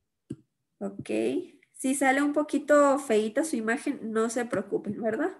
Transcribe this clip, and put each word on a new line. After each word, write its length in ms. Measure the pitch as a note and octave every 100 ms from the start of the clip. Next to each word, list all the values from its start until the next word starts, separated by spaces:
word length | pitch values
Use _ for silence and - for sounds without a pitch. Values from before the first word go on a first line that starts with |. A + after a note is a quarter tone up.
| _ _ - - _ _ _ -
Ok. 300 | G3 G3+ - G#3+ A#3+ C4+ F4 _ _
Si 200 | - C4
sale 280 | C4+ C4+ C4+
un 120 | D4
poquito 640 | D4 D4+ C#4+ C#4+ D4 C#4+ C#4
feíta 440 | C#4+ G#3+ G#3+ C4
su 140 | D#4+ A#3
imagen, 540 | A3 A#3+ D4 A#3+ A3
no 180 | A3 A3+
se 160 | B3+ A#3
preocupen, 560 | F#3 - - - -
¿verdad? 300 | A3 A3 F4 -